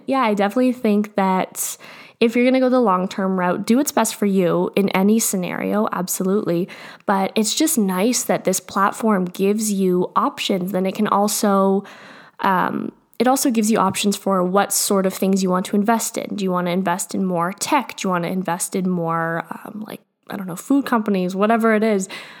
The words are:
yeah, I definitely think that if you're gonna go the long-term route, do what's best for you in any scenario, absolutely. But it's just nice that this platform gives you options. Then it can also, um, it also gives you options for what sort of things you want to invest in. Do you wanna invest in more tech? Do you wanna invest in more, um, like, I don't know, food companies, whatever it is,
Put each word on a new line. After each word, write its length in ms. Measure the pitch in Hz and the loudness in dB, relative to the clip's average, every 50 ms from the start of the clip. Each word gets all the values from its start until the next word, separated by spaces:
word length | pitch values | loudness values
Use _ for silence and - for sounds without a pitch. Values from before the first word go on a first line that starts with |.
| - | -4
yeah, 140 | - 269 269 | -4 -2 0
I 140 | 247 220 208 | 0 0 2
definitely 380 | 196 196 202 208 254 254 254 240 | 2 0 0 2 2 2 2 2
think 440 | 247 - 220 208 208 208 214 - | 0 2 2 2 2 0 0 0
that 600 | - 190 190 185 185 - - - - - - - - - - - - - - - _ | 0 2 2 2 2 0 -2 -4 -8 -8 -8 -8 -10 -16 -20 -20 -20 -20 -20 -2 _
if 160 | 226 233 226 | 0 2 4
you're 100 | 240 240 | 4 4
gonna 160 | 262 254 262 | 4 4 4
go 80 | 262 254 | 4 4
the 120 | 247 254 | 4 4
long-term 580 | 247 208 180 185 185 190 - - 190 190 190 185 | 4 4 2 2 0 -2 -2 -2 -2 0 0 0
route, 280 | 180 180 175 - 202 | 0 0 0 0 0
do 100 | - 226 | 2 2
what's 160 | 254 302 - - | 2 2 2 0
best 220 | 247 226 220 - | 0 0 0 -2
for 120 | - 214 | -2 0
you 440 | 202 190 196 180 165 165 175 180 - - | 2 2 2 2 2 2 2 0 0 0
in 140 | 202 196 - | 0 0 2
any 280 | - 185 190 208 220 226 | 2 2 4 4 4 2
scenario, 680 | - - - 190 180 - - - - 190 196 208 220 - - | 2 0 -2 -2 -4 -4 -4 -4 -4 -2 0 0 -2 -2 -2
absolutely. 760 | 180 180 185 - - 185 190 190 214 - - 170 170 185 208 - - - - - - _ | -4 -4 -4 -4 -2 0 0 0 0 0 0 0 -2 -2 -4 -8 -14 -18 -18 -20 -8 _
But 280 | - 202 196 190 - - | 0 0 0 0 0 0
it's 200 | 220 214 214 - | 0 0 0 0
just 220 | - 311 311 - | 0 0 2 2
nice 480 | 233 208 190 185 185 196 247 247 - - | 2 0 0 0 2 2 2 0 0 0
that 200 | - 196 156 - | -2 -2 0 0
this 160 | 180 185 - | 0 -2 -2
platform 680 | - - - 202 196 208 208 - - 220 214 185 185 | -4 -6 -2 0 0 0 0 0 0 0 2 2 0
gives 460 | 175 180 - 190 196 208 220 220 214 202 | -2 -2 -2 0 0 0 0 -2 -2 0
you 400 | 196 190 185 180 180 185 - - | 0 2 2 2 2 0 0 -2
options. 560 | 190 208 277 277 - - - 208 185 185 185 202 | -2 -2 -2 -4 -4 -4 -2 -2 -2 -2 -2 -2
Then 140 | 185 185 | -2 -2
it 80 | 190 190 | -2 -2
can 140 | - 214 - | -2 -2 0
also, 760 | - 202 202 208 - - - 208 196 196 196 196 196 196 202 - - - - - - - - - _ - | 0 0 0 0 0 0 2 2 2 4 4 2 2 0 -2 -4 -12 -20 -20 -20 -20 -20 -20 -20 _ -4
um, 520 | - 196 190 180 - - - - - - - _ _ _ _ - | -2 0 0 0 0 -2 -2 -4 -6 -8 -10 _ _ _ _ 0
it 80 | 233 | 2
also 240 | 254 269 262 - 294 | 2 2 2 2 2
gives 200 | 226 226 214 214 | 2 2 2 2
you 80 | 226 202 | 2 2
options 380 | 185 190 196 - - 208 196 | 2 2 0 0 0 0 0
for 260 | - - 196 196 185 180 | 0 -2 0 0 0 0
what 300 | 180 185 202 196 - - | 2 2 2 2 2 0
sort 340 | - - - 208 196 185 | -2 0 2 2 2 2
of 60 | 190 185 | 0 0
things 300 | - 214 190 196 190 190 | 0 0 2 2 2 2
you 80 | 180 | 2
want 160 | 180 180 185 | 0 0 0
to 100 | - - | 0 0
invest 400 | 208 202 214 233 220 - - - | 0 2 2 2 0 -2 -4 -6
in. 200 | - - - 196 | -6 -6 -6 -6
Do 80 | 202 190 | -4 -2
you 60 | 190 | -2
wanna 200 | 180 180 180 175 | -2 -2 -2 -2
invest 440 | 170 185 190 180 170 196 - - - | -2 0 0 0 -2 -2 -4 -6 -4
in 100 | 196 196 | -2 -2
more 280 | 185 180 170 170 180 196 | -2 0 -2 -2 -2 -4
tech? 440 | - - - 311 285 226 - - | -6 -2 0 0 0 0 -4 -8
Do 100 | - - | -6 -4
you 40 | 196 | -2
wanna 180 | 180 175 170 165 | -2 -2 -2 -2
invest 460 | 185 185 180 170 170 180 - - - | -4 -4 -4 -4 -4 -4 -4 -4 -4
in 140 | 196 180 185 | -2 -2 -2
more, 560 | 185 175 165 165 165 165 165 165 165 165 - - | -2 -2 -2 -2 -2 -2 -2 -2 -4 -6 -6 -8
um, 340 | - - - - - 208 214 | -12 -14 -12 -14 -12 -12 -12
like, 140 | - - - _ _ _ _ _ - | -12 -14 -16 _ _ _ _ _ -12
I 80 | - | -12
don't 100 | 208 196 | -10 -8
know, 100 | 185 170 | -10 -10
food 300 | 185 - - 269 285 269 | -10 -4 0 0 0 2
companies, 500 | - 254 226 214 226 202 185 180 180 185 | 2 0 0 0 0 0 0 0 -2 0
whatever 380 | 190 202 214 233 226 220 226 220 | 0 2 2 2 2 4 2 2
it 100 | 214 214 | 2 2
is, 240 | 226 214 196 190 - - - - - - - | 2 2 0 -2 -4 -8 -14 -16 -18 -20 -20